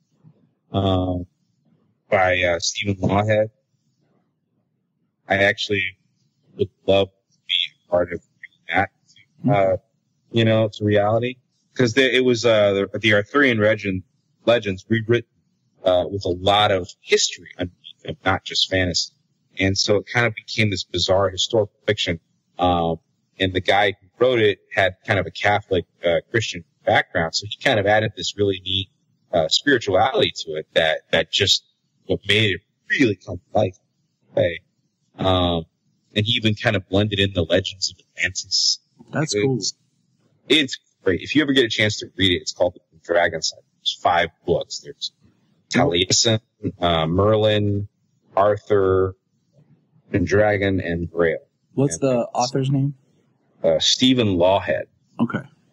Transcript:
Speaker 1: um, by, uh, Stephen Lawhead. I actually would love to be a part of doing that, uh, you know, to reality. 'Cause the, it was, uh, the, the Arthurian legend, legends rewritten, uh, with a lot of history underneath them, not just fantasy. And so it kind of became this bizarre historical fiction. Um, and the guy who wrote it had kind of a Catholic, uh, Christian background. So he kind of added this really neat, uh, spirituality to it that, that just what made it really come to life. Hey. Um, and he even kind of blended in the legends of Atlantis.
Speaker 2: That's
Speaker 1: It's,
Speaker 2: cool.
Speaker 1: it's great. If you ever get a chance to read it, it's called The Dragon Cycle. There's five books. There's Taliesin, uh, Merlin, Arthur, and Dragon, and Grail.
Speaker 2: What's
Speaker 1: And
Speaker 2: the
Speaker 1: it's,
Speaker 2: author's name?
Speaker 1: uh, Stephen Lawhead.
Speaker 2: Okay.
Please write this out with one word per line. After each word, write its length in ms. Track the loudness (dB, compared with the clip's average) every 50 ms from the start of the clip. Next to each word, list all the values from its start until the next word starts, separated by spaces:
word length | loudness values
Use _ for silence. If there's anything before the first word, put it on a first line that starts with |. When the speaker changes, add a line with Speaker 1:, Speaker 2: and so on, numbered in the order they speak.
| _ _ _ _ _ -20 _ _ _ _ _ _ _ _
Speaker 1:
um, 560 | -4 -2 0 2 0 0 0 -2 -4 -6 -8 -12 _ _ _ _ _ _ _ _ _ _ _ _ _ _ _ _
by, 320 | 0 2 2 2 2 2
uh, 160 | 0 0 0 -2
Stephen 360 | -4 -6 -6 -4 -4 -4 -4
Lawhead. 540 | -2 -2 0 0 0 2 2 2 2 0 -2 -4 _ _ _ _ _ _ _ _ _ _ _ _ _ _ _ _ _ _ _ _ _ _ _ _ _ _ _ _ _ _ _ _ _ _ -2
I 80 | 0 2 2
actually 400 | 2 2 0 -4 -4 -4 -4 -4 -6 -8 _ _ _ _ _ _ _ _ _ _ _ _ -6
would 120 | -6 -6 _ _ _ 2
love 220 | 4 4 2 0
to 280 | _ _ _ _ _ _ _ -4
be 60 | -4 -2 -2 -4 -8 _ _ _
a 40 |
part 200 | 0 0 0 -2 -4
of 60 | -10
doing 440 | -12 _ _ _ -20 -20 _ _ _ -4 -2 -2 -2 -2 _ _ _ _ _ _ _ _ _ _ -2
that, 60 | 0
uh, 260 | 2 2 2 2 0 -2 -4 _ _ _ _ _ _ _ _ _
you 140 | 0 0 2
know, 240 | 2 2 2 0 0 -2
to 100 | -2 0
reality. 520 | 2 2 2 2 2 2 0 -2 -4 -6 -10 _ _ _ _ _ _ _
'Cause 180 | 0 0 2 4
the, 220 | 2 2 4 2
it 80 | 2 2
was, 220 | 2 2 2 2
uh, 420 | 2 4 4 4 4 2 2 -2 -2
the, 80 | -4 -2
the 140 | 0 2 2
Arthurian 460 | 2 0 0 0 2 2 2 4 2
legend, 440 | 2 2 2 0 -2 -4 -6 -6 -8 _ _ _ _ _ _ _ _
legends 400 | 2 2 2 2 -2 -6 -6 -4 -2
rewritten, 400 | -2 -2 0 0 0 0 0 _ _ _ _ _ _ _ _ _ _ _ 0
uh, 220 | 0 2 2 0 -2
with 140 | -4 -6 -4
a 40 | -4
lot 420 | -6 -2 0 2 2 4 2 2
of 180 | 2 -2 -4 -6 -12 _
history 480 | _ 0 0 2 2 -2 -4 -8 -16 -18 -12 -10
underneath 440 | -10 -10 -10 _ _ -20 -20 _ -14
them, 140 | -14 -14 -4 -2
not 180 | -2 -2 -2 -4
just 260 | -6 -4 -2 -2 0
fantasy. 420 | 0 -2 -2 -2 -2 -4 -4 -6 -10 _ _ _ _ _ _ _ _ -2
And 180 | -2 0 0 0
so 200 | 0 0 0 0
it 80 | -2 -2
kind 140 | -2 -2 0 0
of 60 | -2
became 340 | -6 -12 -8 -4 -2 0 0
this 140 | -2 -4 -6
bizarre 460 | -6 -4 -2 0 2 2 2 2 0
historical 440 | -2 -4 -4 -2 0 0 -2 -2 _ _ _ -4
fiction. 320 | -2 -2 -2 -4 -6 -6 -10 _ _ _ _ _ _ -2
Um, 380 | 0 0 2 2 0 -2 -2 -4 _ _ _ _ _ _ _ -4
and 140 | -4 -2 -2
the 80 | -2
guy 320 | 0 0 2 2 2 0 -2 -4
who 80 | _ _ _ 0
wrote 200 | 2 2 4 2
it 200 | 2 2 0 -2 _ _ -2
had 220 | 0 0 0 -2 -4 _
kind 140 | -2 -2 -2
of 60 | -2
a 60 | -4
Catholic, 540 | -6 -4 0 0 0 0 -2 -2 -4 -4 -4 -6 _ _ -2
uh, 160 | -2 0 0 -2 _
Christian 340 | -2 -2 -2 -4 -6 -12 -16 _ _ _ _
background. 480 | 0 0 0 0 -2 -2 -4 -4 -2 -4
So 120 | -6 -8 -8
he 80 | -12 -4 -2
kind 160 | 0 0 2
of 80 | 2 2
added 240 | 2 2 0 -2 -4
this 220 | -8 -8 -8 -4 -2
really 240 | -2 -2 -2 -4 -6
neat, 260 | -6 -6 -6 -6 -8 _ _ _ _ _ _ _ _
uh, 160 | -2 -2 0 0
spirituality 840 | -2 -2 0 2 0 0 0 0 2 2 2 2 2 0 0 0 -2 -6 -10
to 100 | -8 -8 -8
it 100 | -8 -4 -2
that, 280 | 0 2 2 0 -2 -4 _
that 200 | -2 -2 0 -2
just 320 | -2 0 0 0 0 -2 -4 _ _ _ _ _ _ _ _
what 140 | -6 -6 -4 -2 0
made 240 | 0 2 2 0
it 100 | -2 -4 -8 _ _ _ _ -4
really 260 | 0 2 2 0 0
come 220 | -2 -8 -12 -12 -12
to 200 | -12 _ -2 0
life. 200 | 0 0 -4 _ _ _ _ _ _ _ _ _ _ _ _
Hey. 240 | 0 0 0 -2 -6 -12 _ _ _ _ _ _ _ _ _ _ -4
Um, 480 | -2 0 2 2 2 0 0 -2 -4 -8 _ _ _ _ _ _ _ _ -4
and 80 | -2 -2
he 80 | -2 -2
even 200 | -2 0 -2 -2
kind 220 | -2 -2 -2 -4
of 120 | -4 -4 _
blended 320 | -2 -2 0 0 0 -2
in 140 | -2 -2 -2
the 100 | -4 -2
legends 460 | 0 0 -2 -2 -4 -6 -8 -8 -10
of 60 | -10 -12 _ _ _ -6
Atlantis. 640 | -6 -6 -6 -8 -8 -4 -2 0 0 0 -2 -4 _ _ _ _ -16 -8
Speaker 2:
That's 220 | -6 -4 -4 -2 -2
Speaker 1:
It's, 100 | -2 0
Speaker 2:
cool. 160 | 0 -2 -2 -4 -6 -10 _ _ _ _ _ _ _ _ _ _ _ _ _ _ 0
Speaker 1:
it's 280 | 2 2 2 0 -6 -12 _ _ _ _ -4
great. 180 | -2 -2 -2
If 140 | -4 -2 0
you 60 | 0
ever 120 | 0 2 2
get 120 | 2 0
a 40 | 0
chance 280 | 0 0 0 -2 -2 -4
to 80 | -10 -12 -6
read 180 | -2 0 0 0
it, 80 | -2
it's 100 | -4 -8 -4
called 220 | -2 -2 -2 -2 -6 -14 _
The 60 | _ _ -6
Dragon 380 | -2 0 2 2 0 -2 -4
Cycle. 220 | -6 -8 -10 -12 _ _ _ _
There's 180 | -8 -8 -6 -2
five 280 | 0 0 2 2 0 -2 -6 _ _
books. 340 | -2 -2 -2 -2 -6 -12 -14
There's 320 | -14 -16 -14 -12 -12 -12 -12 _ _ _ _ _ _ _ _ _ _ _ -2
Taliesin, 640 | 0 0 2 2 0 0 0 0 0 2 0 0 -2 -4 _ _ _ -10 -10 -6 -4
uh, 280 | -2 0 0 0 0 0
Merlin, 800 | 0 2 2 2 2 2 2 2 2 2 0 0 -2 -2 -4 -8 _ _ _ _ _ _ _ _ 0
Arthur, 800 | 2 2 2 2 0 0 0 2 2 4 4 4 2 2 0 -2 -8 _ _ _ _ _ _ _ _ _ _ _ _ _ _ _ _ _ _
and 140 | -4 -2 0 2
Dragon, 520 | 2 2 4 2 2 0 0 -2 -2 -2
and 300 | -4 -4 -4 -6 -6 -4
Grail. 300 | -2 0 0 0 0 -2 -8 _ _ _ _ _ _
Speaker 2:
What's 220 | -2 -2 -2 -2
Speaker 1:
And 60 | -2 -2
Speaker 2:
the 160 | 0 0 0
Speaker 1:
it's, 80 | -2 -4 -4
Speaker 2:
author's 360 | -4 -4 -2 -2 -2 -2 0
name? 240 | 0 0 -2 -2 -4 -8 _ _ _ _ _ _ _ _ _ _ _ _ 0
Speaker 1:
uh, 160 | 0 0 2
Stephen 560 | 0 0 0 2 2 2 4 2 2 2 2 2
Lawhead. 460 | 2 2 2 2 0 -2 -4 -4 -6 -10 _ _ _ _ _ -4
Speaker 2:
Okay. 280 | -4 -2 -4 -6 -10 -12 _ _ _ _